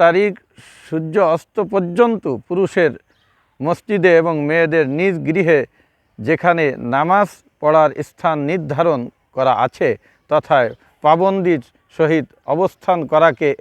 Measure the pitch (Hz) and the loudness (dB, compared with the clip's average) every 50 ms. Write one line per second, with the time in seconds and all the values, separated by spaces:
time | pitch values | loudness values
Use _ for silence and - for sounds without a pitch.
0 | 170 170 170 185 208 208 185 - _ _ _ - - - - - - - 156 160 | 2 4 4 2 0 -2 -2 -6 _ _ _ -20 -20 -20 -20 -20 -12 -8 -8 -6
1 | 160 160 156 190 190 160 160 165 - _ _ 226 202 170 208 196 180 175 170 196 | -6 -4 0 0 2 2 0 -2 -6 _ _ -6 -4 -2 -2 -4 -4 -2 0 2
2 | 240 233 226 196 - 160 127 110 - - 175 180 196 165 - 190 170 151 117 - | 2 2 0 -2 -4 -6 -6 -6 -6 -6 -4 -2 -2 0 0 0 0 0 0 -6
3 | _ _ _ _ _ _ _ _ _ _ _ - 135 156 175 - _ - 208 202 | _ _ _ _ _ _ _ _ _ _ _ -8 -6 -4 -4 -4 _ -4 0 2
4 | 170 185 170 165 160 170 165 151 147 147 156 170 165 151 156 165 151 131 139 156 | 4 4 4 4 4 2 -2 -2 -2 -2 0 0 0 2 2 0 0 0 -2 -2
5 | 180 196 185 160 139 143 160 190 180 165 165 143 - - _ _ _ _ _ _ | -2 -2 -2 -4 -4 -2 -2 0 2 2 2 2 0 -4 _ _ _ _ _ _
6 | _ _ _ - 107 117 120 - - 180 170 170 156 139 - - 120 120 127 135 | _ _ _ -8 -4 -2 -2 0 0 0 0 0 0 -2 -2 -4 -6 -4 -2 -2
7 | 151 170 190 202 208 - - - _ _ _ _ 151 151 156 160 156 147 - - | 0 0 0 0 0 -2 -6 -12 _ _ _ _ 0 2 4 4 2 2 0 -4
8 | 143 - _ _ - 170 156 151 143 143 175 185 156 139 - 131 170 170 151 127 | -10 -12 _ _ -4 -4 -2 -2 -4 -4 -4 -6 -6 -4 -4 -2 0 0 -2 -2
9 | 120 - - _ _ _ _ 131 131 131 120 123 123 135 - - 185 135 107 - | -4 -10 -14 _ _ _ _ -2 0 0 0 0 -2 -2 -2 -2 -2 -2 -2 -4
10 | _ _ _ _ _ - 147 151 - - 156 135 123 110 - - _ _ _ _ | _ _ _ _ _ -2 -2 -2 0 2 2 2 2 0 -4 -10 _ _ _ _
11 | - 151 160 170 185 196 196 196 180 180 170 139 - _ _ _ _ _ _ - | 0 2 2 2 2 0 0 0 0 0 0 -2 -4 _ _ _ _ _ _ -2
12 | 160 151 165 156 135 - _ _ _ - 139 160 190 180 - _ - - 180 170 | 0 0 0 0 -2 -4 _ _ _ -6 -2 -2 -2 -2 -4 _ -2 -2 -2 -2
13 | 151 123 156 156 160 165 131 - 160 143 139 - | -2 0 2 4 4 4 2 2 -2 -2 -2 -2